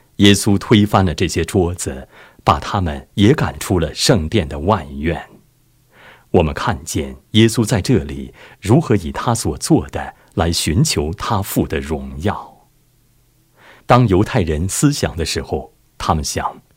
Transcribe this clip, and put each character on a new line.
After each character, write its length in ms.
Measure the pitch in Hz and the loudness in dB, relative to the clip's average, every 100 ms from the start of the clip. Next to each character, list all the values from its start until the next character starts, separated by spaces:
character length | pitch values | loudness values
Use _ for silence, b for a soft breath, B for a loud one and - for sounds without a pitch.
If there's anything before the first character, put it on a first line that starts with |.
| b - | b 4
耶 180 | 101 | 4
稣 240 | 98 107 98 | 6 4 0
推 260 | - 107 | 4 4
翻 220 | 107 107 92 | 4 4 2
了 80 | |
这 140 | 76 87 | 0 -2
些 180 | 90 82 | -2 0
桌 300 | 101 85 90 | 0 0 -2
子， 340 | - 67 - B B B | -8 -10 -14 B B B
把 160 | - 76 | 0 0
他 220 | - 104 | -2 -2
们 260 | 87 69 - | -2 -6 -8
也 220 | - 104 160 | 2 4 4
赶 240 | - - | -2 -4
出 180 | - 90 | -2 0
了 160 | 76 | 0
圣 340 | - - 113 78 | 0 2 2 0
殿 220 | 104 78 | -2 -2
的 80 | 73 | -2
外 260 | 85 104 71 | 0 0 -4
院。 440 | 69 80 80 - - _ _ _ _ _ b b b b | -6 -4 -4 -8 -20 _ _ _ _ _ b b b b
我 100 | 92 | 0
们 100 | 76 | 2
看 320 | 71 - 69 | -2 -6 -6
见 340 | 82 82 69 67 _ | -6 -8 -8 -12 _
耶 140 | 107 113 | 2 4
稣 160 | 123 | 2
在 160 | 107 104 | 0 0
这 240 | - 107 | 0 0
里 300 | 71 69 65 B B B | -2 -10 -14 B B B
如 220 | 95 143 | 2 2
何 140 | - 104 | 4 0
以 160 | 78 | -2
他 240 | - - 113 | -6 -4 -2
所 200 | 92 67 | -4 -4
做 280 | - 139 87 | 0 0 0
的 260 | - - b b | -8 -10 b b
来 180 | - 85 | -2 0
寻 320 | 85 85 82 | 0 0 0
求 300 | 160 - 73 | 0 0 -4
他 260 | - - 107 | -6 -4 -4
父 280 | 101 - 76 | -2 -2 -2
的 120 | 76 | -4
荣 400 | 69 73 67 67 | -4 -8 -8 -6
耀。 440 | 101 - - - _ _ _ _ _ _ _ _ _ b b b - | -4 -6 -10 -20 _ _ _ _ _ _ _ _ _ b b b 4
当 220 | 123 117 | 4 6
犹 160 | 92 | 4
太 180 | 104 113 | 2 0
人 260 | 82 76 95 | 0 -2 -2
思 240 | - 143 | 0 0
想 240 | 143 80 82 | 2 -2 -4
的 80 | |
时 160 | 78 - | -4 -6
候， 360 | - 76 - _ _ - | -6 -8 -8 _ _ -6
他 160 | - 80 | -2 0
们 80 | |
想， 400 | 73 - - - _ | -2 -6 -6 -10 _